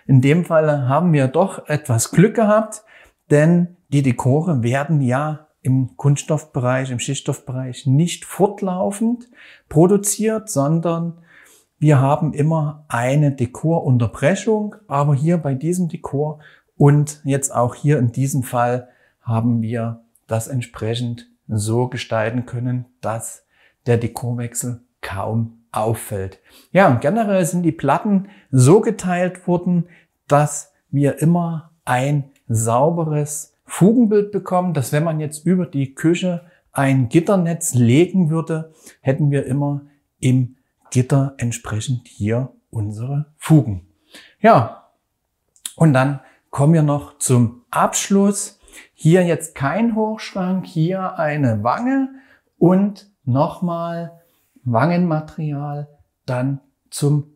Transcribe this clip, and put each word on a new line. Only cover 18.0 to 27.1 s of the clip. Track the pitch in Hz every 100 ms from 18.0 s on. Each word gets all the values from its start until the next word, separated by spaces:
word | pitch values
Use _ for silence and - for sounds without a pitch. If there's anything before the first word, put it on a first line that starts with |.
| 120
diesem | - 135 143
Fall | 120 123 120 123 - _ _ _
haben | - 113 120 117
wir | 110 117 113 113 _ _ _
das | 113 -
entsprechend | 131 117 - 110 117 120 120 - _ -
so | 110 104 113 123
gestalten | 123 - 113 110 123 120
können, | 120 123 123 123 _
dass | 104 113 - - _ _ _ _ -
der | 117
Dekorwechsel | 117 - 120 120 120 - 127 120 _ _
kaum | - 95 104 113 113 - _
auffällt. | - 110 117 - 101 95 - _ - _
Ja, | 175 190
und | 120
generell | 143